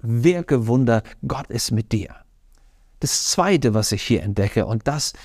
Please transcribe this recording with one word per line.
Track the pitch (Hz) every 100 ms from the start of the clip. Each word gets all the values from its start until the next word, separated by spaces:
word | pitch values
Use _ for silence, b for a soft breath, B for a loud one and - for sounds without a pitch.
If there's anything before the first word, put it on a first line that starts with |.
wirke | 113 117 151 175 - 135 113
Wunder. | 127 120 113 - - -
Gott | - -
ist | 117 -
mit | 107 -
dir. | 110 82 - _ _ _ - _ _ _ -
Das | 151 - -
Zweite, | - 180 175 127
was | 107 104
ich | 104
hier | - 107
entdecke, | 101 101 98 113 -
und | 113 139
das | 147 - B